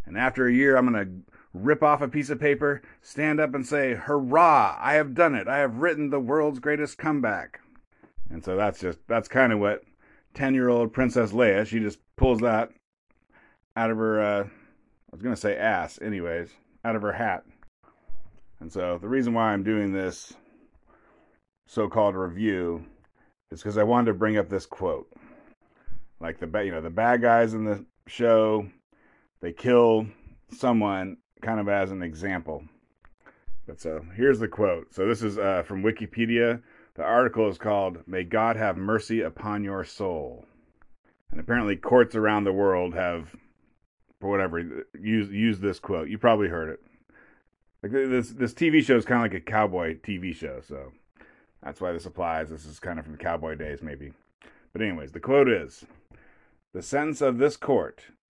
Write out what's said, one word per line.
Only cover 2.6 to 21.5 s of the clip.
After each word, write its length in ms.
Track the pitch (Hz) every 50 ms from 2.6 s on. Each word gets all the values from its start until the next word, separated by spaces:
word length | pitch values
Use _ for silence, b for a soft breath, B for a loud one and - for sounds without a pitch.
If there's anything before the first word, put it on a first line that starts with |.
| 147 143 143 139 B B B B
stand 380 | _ - - - 151 156 151 151
up 140 | 156 143 127
and 120 | 139 127
say, 280 | 120 147 143 139 131 123
'Hurrah, 840 | 123 - 143 147 143 135 123 135 160 175 165 151 135 110 95 71 -
I 140 | - 131 147
have 200 | 156 151 139 123
done 220 | 135 170 160 139
it. 120 | 110 95
I 120 | 110 135 143
have 180 | 143 127 110
written 320 | 120 156 175 156 151 151 143
the 100 | 143 139
world's 400 | 127 117 143 156 151 151 139 127
greatest 380 | 123 147 147 143 151 135 -
comeback.'" 640 | - - 156 151 143 123 110 101 90 - - - - _ _ _ - - b b b b b b b b -
And 140 | 82 82 78
so 140 | 95 92
that's 220 | 95 104 101 - -
just, 200 | 92 90 80 - -
that's 200 | - 117 113 107
kinda 280 | - - 131 131 120 110
what 280 | 104 101 101 104 - - _ _ b b b b b b b -
ten-year-old 580 | - 139 135 131 131 123 123 120 120 117 113
Princess 400 | - 127 131 120 - 123 117 101
Leia, 340 | 98 120 123 107 95 101 110
she 140 | 107 110 113
just 200 | 107 104 101 - _ _ _
pulls 220 | - 131 131 120 107
that 320 | 117 120 113 110 113 - - _ _ _ _ _ _ _ _ _ _ b b b b b b b b _ -
out 160 | 113 113 113
of 60 | 113
her, 220 | 110 110 110 107 107
uh, 240 | 107 104 104 101 101
I 60 | 101 B B B B B B B B _ _ _ _
was 100 | - 85
gonna 140 | 104 127 113
say 200 | - - 104 101
ass, 440 | - 101 113 104 90 82 80 - -
anyways, 540 | - 107 104 92 87 85 82 85 85 - - _ _ _ _ _ -
out 120 | 117 110
of 80 | 110 101
her 100 | 104 -
hat. 320 | - 117 107 92 - - - - _ - - _ _ b b b b b b b b b b b - - - - -
And 120 | - 82
so 260 | - 98 90 90 87
the 100 | 87 92
reason 260 | 110 127 135 123 120 113
why 200 | 113 113 110 104
I'm 100 | 98 95
doing 300 | 107 110 107 104 98 95
this 400 | 98 95 92 90 - - - - b b b b b b b b _ b b b b b b b b b b b b b _